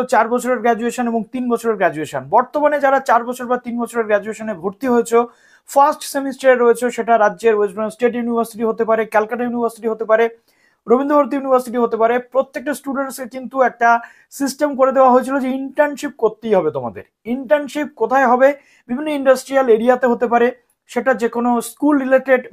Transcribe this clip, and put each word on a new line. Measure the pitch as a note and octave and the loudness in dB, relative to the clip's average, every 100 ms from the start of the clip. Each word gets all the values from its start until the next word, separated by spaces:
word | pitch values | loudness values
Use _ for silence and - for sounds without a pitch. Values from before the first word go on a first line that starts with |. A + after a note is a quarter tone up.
চার | B3 A3+ A3+ | 0 0 2
বছরের | A#3+ A#3+ B3 | -2 -2 -2
গ্র্যাজুয়েশন | A3+ A3+ A#3 A#3 A#3+ | 0 0 -2 -4 -4
এবং | A3+ G#3+ | -4 -6
তিন | B3+ B3 | -6 -4
বছরের | A#3 A#3 G#3 | -2 -2 0
গ্র্যাজুয়েশন। | F3+ D3+ D3+ C#3+ C3+ | -2 -2 -6 -8 0
বর্তমানে | G#3 B3 D4+ D4 D4 | 0 0 0 0 2
যারা | C#4 C4+ | 2 0
চার | C4+ A#3 | 2 0
বছর | A#3 B3 B3 | 0 -8 -4
বা | B3 | -4
তিন | A#3+ A#3 | -4 -6
বছরের | A#3 A#3 | -4 -4
গ্র্যাজুয়েশনে | G#3+ G#3 G3+ G#3+ A3 | -2 -2 -2 -10 -10
ভর্তি | F#3+ F#3 G3 C4+ | -8 -8 -6 0
হয়েছো, | A#3+ A#3 A#3 A#3+ _ _ _ - | 0 2 0 0 _ _ _ -2
ফার্স্ট | C#4 C#4+ D4 | 2 2 0
সেমিস্টারে | - C#4+ C#4 B3+ C4 B3 | -6 -6 -6 0 2 4
রয়েছে, | A#3+ A#3 A#3+ | 4 2 -2
সেটা | A#3+ A3 A3+ | -2 2 2
রাজ্যের | G#3 F3 A3+ | 2 2 0
ওয়েস্ট | G#3+ G#3 F#3+ | 2 0 -4
বেঙ্গল | G#3+ | -8
স্টেট | - A#3+ | -2 -2
ইউনিভার্সিটি | A#3 A#3+ A#3 A3+ G3+ | -2 -2 -2 -4 -4
হতে | A3+ A3 | -4 -2
পারে, | A3 A3 G#3+ | 0 0 0
ক্যালকাটা | G#3+ G#3+ A#3 | 0 0 -2
ইউনিভার্সিটি | B3 A#3+ A#3 A3 A3+ | -4 -4 -4 -4 -6
হতে | A3 | -4
পারে, | G#3+ A3 A#3 A3+ _ _ _ _ - | 0 2 2 -4 _ _ _ _ 0
রবীন্দ্রভারতী | A#3+ C#4 D4 C4+ C#4+ | 0 2 2 2 -2
ইউনিভার্সিটি | C4+ B3+ B3+ A#3+ | 0 0 0 -2
হতে | A#3 A3+ | -2 2
পারে, | A3+ A#3+ | 0 0
প্রত্যেকটা | A#3+ B3+ C4 D4 C4 | -2 -4 -4 -6 -6
স্টুডেন্টসকে | C#4 C#4 C4+ C4+ B3+ B3+ | -6 -6 -6 -6 -8 -12
কিন্তু | C4 B3 C4+ | -12 -6 0
একটা | A#3+ - A#3 A#3 A#3 _ _ | 0 2 2 2 -2 _ _
সিস্টেম | - C4+ - D4 C4 | -6 -6 -2 -2 2
করে | C4 | 2
দেওয়া | C4 C4 | 4 6
হয়েছিল | B3 B3+ C4+ | 4 2 -2
যে | B3+ | -2
ইন্টার্নশিপ | C4+ C4+ C#4 D4 C#4+ D4 - | -4 -4 0 0 -2 -10 -2
করতেই | A3 A3 A3+ | -2 -2 0
হবে | G3 D#3 | 2 2
তোমাদের। | C#3+ A#2+ G2 - _ | -2 -6 -10 -16 _
ইন্টার্নশিপ | G#3 B3+ B3 D4 C#4+ D4 D4 - | -8 -8 0 0 0 -6 -8 -4
কোথায় | A3 C4 B3+ | 0 2 4
হবে? | B3 C4+ C#4+ _ _ - | 4 4 2 _ _ -10
বিভিন্ন | B3 D#4 | -6 -4
ইন্ডাস্ট্রিয়াল | D4 C4+ C4 - C4+ C4+ | 0 2 2 2 0 4
এরিয়াতে | A3+ A#3+ B3+ B3+ | 4 4 2 2
হতে | A#3+ A#3 | 0 0
পারে, | A#3 A#3+ B3 _ _ _ | 2 0 -2 _ _ _
সেটা | B3 A#3 | -2 0
যে | A3+ A#3 | 0 -2
কোনো | A#3 A#3+ A#3+ | -2 0 -2
স্কুল | A3+ - C#4+ D4 | -4 -2 0 2
রিলেটেড | C4 C4 C4 B3+ - | 2 2 2 0 0